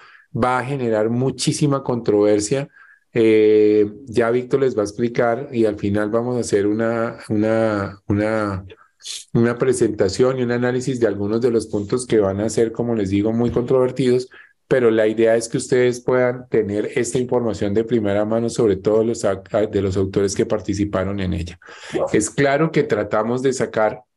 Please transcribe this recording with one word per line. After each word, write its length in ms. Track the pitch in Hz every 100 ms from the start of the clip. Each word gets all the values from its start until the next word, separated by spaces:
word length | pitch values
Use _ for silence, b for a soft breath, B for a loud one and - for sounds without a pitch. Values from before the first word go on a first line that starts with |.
| B B B
va 280 | 117 123 127
a 60 | 120
generar 440 | 143 117 107 110
muchísima 760 | 120 131 127 - - 147 135
controversia. 880 | 135 120 113 104 104 104 101 135 143 b b b b 120
Eh, 720 | 110 110 107 107 107 107 104 - 127
ya 240 | 107 117
Víctor 300 | 123 123 135
les 180 | 135 107
va 40 |
a 40 | 101
explicar 600 | - 120 120 117 117 143
y 140 | 120 107
al 120 | 104
final 300 | 101 104 104
vamos 260 | 113 120 123
a 60 |
hacer 260 | 113 104 104
una, 500 | 110 113 117 113 117 -
una, 720 | 107 110 113 110 101 98 95 -
una, 580 | 101 107 110 104 92 95 - _ _ B B B
una 240 | 120 117 120
presentación 800 | 131 123 113 101 98 92 127 131
y 60 |
un 80 | 120
análisis 480 | 120 123 127 131 127
de 80 | 110
algunos 320 | 101 101 113
de 100 | 123
los 180 | 113 104
puntos 380 | 104 98 127 -
que 140 | 113
van 220 | 98 98
a 80 | 110
ser, 220 | 117 113
como 200 | - 120
les 160 | 113 95
digo, 220 | 101 107
muy 200 | 117 120
controvertidos, 760 | 123 120 131 127 127 127 123 127 B B B -
pero 240 | 135 117
la 160 | 110 110
idea 280 | 110 113 117
es 100 | 117
que 100 | 135
ustedes 440 | 127 127 123 123
puedan 480 | - 127 123 127 -
tener 420 | 113 101 104 - 127
esta 220 | 117 131
información 560 | 123 123 117 90 104
de 120 | 104 113
primera 400 | 120 101 101 107
mano, 240 | 117 117
sobre 260 | 113 113 95
todo 280 | 104 107
los 200 | 113 113
ac-, 460 | 104 95 - 110 107
de 120 | 101
los 140 | 98 95
autores 400 | 95 104 98 -
que 100 | 110
participaron 760 | 107 95 95 92 95 95 101
en 120 | 92
ella. 240 | 87 85 87 B B B - -
Es 180 | 113 104
claro 400 | - 139 143 160
que 140 | 156
tratamos 580 | - 104 104 110 117 127
de 120 | 135
sacar 500 | 120 113 113 107 110 _